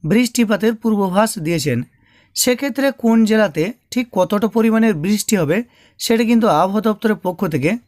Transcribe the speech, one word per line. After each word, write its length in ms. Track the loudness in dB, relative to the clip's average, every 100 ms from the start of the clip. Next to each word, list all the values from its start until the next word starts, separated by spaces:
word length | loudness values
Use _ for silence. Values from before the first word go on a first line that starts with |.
বৃষ্টিপাতের 680 | 0 0 0 0 0 2 0
পূর্বাভাস 560 | -2 -2 -2 0 0 0 -2
দিয়েছেন। 400 | -4 -2 -2 -4 -6 _ _ _ _ -4
সেক্ষেত্রে 500 | -2 0 -2 -2 -2 0
কোন 180 | 2 4
জেলাতে 400 | 4 2 0 0 -4 -4 _
ঠিক 140 | -6 -4
কতটা 360 | -2 0 0 0
পরিমাণের 460 | 0 2 2 0
বৃষ্টি 400 | 0 -2 -2 0 0
হবে, 200 | 2 -2 -4 _ _ _
সেটা 240 | -2 0
কিন্তু 220 | 2 2 2
আবহাওয়া 380 | 2 0 0 -2
দপ্তরের 300 | -2 -2 -2
পক্ষ 180 | -4 -4 -4
থেকে 240 | -2 -2 -4